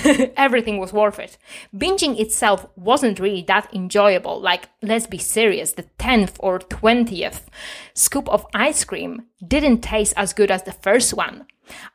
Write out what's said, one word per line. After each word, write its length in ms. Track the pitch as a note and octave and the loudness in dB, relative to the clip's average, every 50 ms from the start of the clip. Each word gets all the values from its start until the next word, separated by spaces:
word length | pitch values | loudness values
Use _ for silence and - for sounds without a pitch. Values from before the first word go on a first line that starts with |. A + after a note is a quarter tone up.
| - D4+ C#4 - C4 B3 - | 6 4 4 4 4 0 2
<laughs> 20 | |
Everything 420 | - C4+ C#4 A#3+ B3 A3 A3 G#3 G3+ | 2 2 4 4 2 0 0 -2 -4
was 140 | F#3 F3+ G3+ | -4 -2 0
worth 260 | G#3 G#3+ G#3 G3+ - | 2 2 2 2 -2
it. 180 | - - - _ _ - - - - - - | -10 -14 -16 _ _ -20 -20 -20 -20 -14 -8
Binging 440 | G3 A#3+ E4+ F#4+ G4 F4 D4+ B3 G#3 | -4 -2 0 0 0 0 0 0 0
itself 440 | G#3+ A3 - - B3+ A3 G3+ F#3 - - _ | -2 -2 -2 0 2 2 2 0 -2 -8 _
wasn't 420 | - F3 G3+ B3 C#4+ C4+ A#3 G3 F#3 | -6 0 0 2 2 2 0 -2 -2
really 240 | F#3 G3+ G#3 F#3 E3+ - | -2 -4 -4 -4 -2 0
that 200 | F#3+ G#3 G#3 - - | 0 0 0 -2 -6
enjoyable. 680 | G3 F#3 F#3 - G#3 G3+ G#3 F#3+ F3+ - F3 E3+ - | -8 -6 -2 2 4 4 4 4 2 0 -4 -6 -4
Like, 280 | F#3+ F#3 F3+ F3+ - - _ _ - | -2 -2 -2 -2 -4 -10 _ _ -4
let's 260 | G#3 A3 A#3 A3+ - | -2 -2 -2 -2 -4
be 100 | - F3 | -8 -10
serious, 540 | - - - G#3+ A3+ A3 F#3 - D#3 - - | -8 -4 0 2 2 2 2 0 -2 -6 -8
the 100 | - - - _ - | -10 -12 -14 _ -6
tenth 380 | - A#3 C4 A3+ G3+ F3+ - - | -2 2 2 2 2 2 -2 -4
or 220 | - F#3+ F3+ F3+ | -4 -2 -2 -2
twentieth 880 | - - - - - A3 A#3 B3 A#3+ A#3 G3+ E3+ D#3 - - - - - - - - - - - - - - | -4 -8 -6 -2 2 2 4 4 2 0 -2 -6 -8 -8 -8 -10 -16 -18 -20 -18 -18 -16 -16 -18 -18 -10 -4
scoop 360 | - - - - C#4 C#4 - | -2 -2 0 0 -2 -2 0
of 180 | - G#3 - - - | 0 -2 -2 -2 -2
ice 300 | G3+ A3+ D4 D4+ - - | 0 0 0 0 -2 -4
cream 380 | - G3 E3+ E3 E3+ - - - _ _ - F#3 | -4 -6 -8 -8 -10 -10 -12 -16 _ _ -14 -4
didn't 340 | E3+ B3+ D4 D4 D4 A#3+ A3+ | -2 0 2 4 4 4 2
taste 340 | - - A3 A3 G#3+ G#3 - | 2 0 -2 -2 0 0 0
as 160 | - G3+ F#3+ - | -2 -2 -2 2
good 200 | - G#3 G3 G3 | 2 2 2 2
as 100 | F#3 - | 0 -4
the 80 | - | -8
first 420 | - - - - G#3 B3+ A#3+ - - | -12 -4 0 4 4 4 4 2 0
one. 320 | G#3+ F3 D3 - - - _ _ _ _ - - - - - - | -2 -4 -4 -6 -10 -18 _ _ _ _ -20 -20 -20 -20 -12 -4